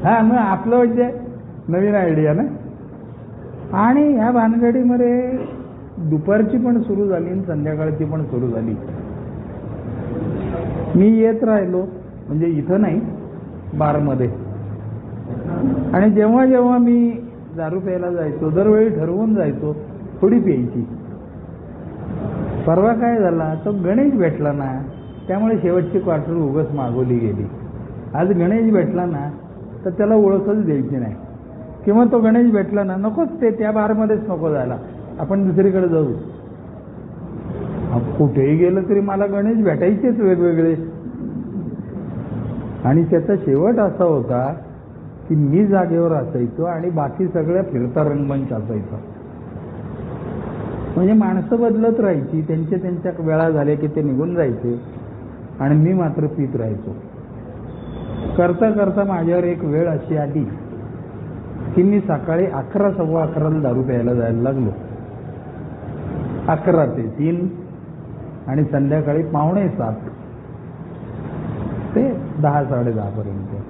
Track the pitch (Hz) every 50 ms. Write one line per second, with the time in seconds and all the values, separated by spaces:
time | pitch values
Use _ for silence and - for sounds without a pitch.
0 | - 170 220 233 220 220 247 240 220 196 190 185 - 226 233 247 247 233 226 240
1 | 240 247 - - - - - - - - - - - - 165 180 196 208 208 202
2 | 185 170 160 156 156 151 151 175 277 - - - - - - - - - - -
3 | - - - - - - - - - - - - - - - 190 208 233 254 285
4 | 294 294 285 233 214 233 247 240 226 220 226 233 240 240 233 262 254 247 247 247
5 | 247 240 240 247 254 247 262 254 - - - - - - - - - - - -
6 | 170 156 156 151 151 190 202 214 220 202 247 247 233 247 240 233 - - 202 190
7 | 202 196 185 170 170 175 180 196 185 175 160 151 147 151 156 151 156 156 151 151
8 | 156 151 156 156 151 127 127 123 123 123 113 113 113 113 104 - - - - -
9 | - - - - - - - - - - - - - - - - - - - -
10 | 160 - - - - - 156 - 185 180 - 170 170 - - 156 151 - 156 175
11 | 190 214 226 226 220 226 220 220 - 226 220 208 190 180 185 180 185 190 - -
12 | - - - - - - 143 156 165 170 165 147 135 - 180 196 214 185 156 208
13 | 240 - - - - - - - - - - - - - - 147 151 147 147 147
14 | 147 147 131 127 127 117 98 - - - - - - - - - - - - -
15 | - - - - - - - - - - - 180 - - - - - - - 185
16 | 196 214 202 208 208 214 233 254 262 262 262 247 247 247 254 247 240 240 240 240
17 | 240 233 226 233 - - - - - - 160 165 160 156 170 190 185 196 185 180
18 | 175 180 180 175 170 151 139 156 165 156 151 180 202 214 214 214 220 226 175 151
19 | 156 165 175 190 220 220 220 196 165 147 139 - 147 147 147 - - - - -
20 | - - - - - 202 240 233 - 185 151 127 123 117 - 120 113 - - -
21 | - - - - - - - - - - - - - - - - - - - -
22 | - - - - - - - - - - - - - 147 165 180 196 226 233 220
23 | 240 233 233 226 202 180 170 165 160 156 160 160 - 202 208 196 175 175 202 240
24 | 277 294 269 226 180 160 147 - 151 147 143 143 139 135 131 131 135 - - -
25 | - - - - - - 185 196 220 220 226 185 147 175 175 180 165 175 - 190
26 | - 185 165 151 143 160 165 170 156 139 135 156 151 127 147 143 131 123 117 123
27 | 131 127 123 117 113 107 101 98 101 101 - - - - - - - - - -
28 | - - - 147 170 190 202 175 170 180 208 226 226 226 220 190 165 - 170 175
29 | 180 175 165 143 143 147 147 - - - - - - - - - - 190 175 -
30 | 208 208 220 220 208 190 196 190 196 208 208 214 202 160 147 139 127 - 139 131
31 | 120 110 101 - - - - - - - - - - - - - - - 202 226
32 | 240 233 247 233 220 220 220 233 240 240 214 208 190 165 202 202 202 190 185 190
33 | 196 220 214 320 330 - - - 254 226 214 226 214 214 214 220 208 214 220 208
34 | 220 214 214 208 214 214 185 156 160 160 151 139 127 123 123 120 - - - -
35 | - - - - 156 143 190 196 196 185 170 175 190 202 185 190 180 175 165 160
36 | 151 135 113 - - - - - - - - - - - - - - - - -
37 | - - - - - - - - - - - - 120 - - - - - - 120
38 | 117 - - - 151 139 107 139 135 139 151 160 175 175 185 196 185 175 208 202
39 | 208 202 196 196 202 202 196 202 202 220 233 220 208 190 156 139 170 180 214 196
40 | - 247 226 226 214 190 185 175 175 175 165 160 165 165 160 156 160 160 160 -
41 | - - - - - - - - - - - - - - - - - - - -
42 | - - - - - - - - - - - - - - - - - 123 139 165
43 | 170 156 190 165 156 - - - - - 135 139 170 208 240 220 208 190 - -
44 | 185 170 156 139 120 117 123 123 127 135 165 - - - - - - - - -
45 | - - - - - - 165 151 147 139 147 180 214 202 196 190 180 170 165 170
46 | 170 170 160 147 127 - - 131 120 113 110 120 165 175 175 160 165 180 165 156
47 | 143 135 - - 185 180 - 175 156 156 175 185 190 - - 120 123 123 127 160
48 | 151 151 143 - 139 139 139 139 135 - 123 110 107 110 110 107 92 - - 104
49 | - - - - - - - - - - - - - - - - - - - -
50 | - - - - - - - - - - - - - - - - - - - 170
51 | 180 190 220 220 202 185 185 190 170 - 247 226 240 233 208 214 220 226 220 -
52 | 208 196 175 147 135 - 160 160 156 - 160 160 165 156 196 180 185 185 180 165
53 | - 185 170 - 165 156 160 156 160 165 160 151 143 147 151 143 156 151 151 156
54 | 151 147 131 127 151 175 175 170 160 131 117 110 113 120 120 120 - - - -
55 | - - - - - - - - - - - - 135 143 151 151 156 170 190 185
56 | 175 156 - 151 147 143 - - 135 131 - 117 113 110 104 98 - 95 90 -
57 | - - - - - - - - - - - - - - - - - - - -
58 | - - - - - - - - 175 175 175 170 233 220 214 208 202 190 180 202
59 | 202 196 190 170 165 165 170 180 175 175 175 160 - 156 143 156 170 170 160 147
60 | - - 165 151 147 139 139 156 135 98 - - - - - - - - - -
61 | - - - - - - - - - - - - - - - 180 180 196 208 208
62 | 196 - 160 139 - 165 160 170 190 190 127 135 131 - - 202 202 202 190 196
63 | 165 156 160 165 160 151 160 160 151 156 156 156 147 127 120 127 131 127 127 120
64 | 117 120 123 120 117 117 117 117 120 131 139 135 123 104 95 - - - - -
65 | - - - - - - - - - - - - - - - - - - - -
66 | - - - - - - - - - - 160 151 - 190 185 165 151 123 - -
67 | 117 110 107 139 147 160 175 175 180 185 180 - - - - - - - - -
68 | - - - - - - - - - - 131 151 151 147 - 143 139 139 147 156
69 | 147 147 143 160 160 - - 147 151 160 185 202 196 175 117 104 120 113 110 107
70 | - - - - - - - - - - - - - - - - - - - -
71 | - - - - - - - - - - - - - - - - - - - 214
72 | 254 269 240 - - - - 151 151 147 143 147 143 123 131 123 120 117 113 107
73 | 104 101 101 110 107 101 95 98 98 101 107 101 110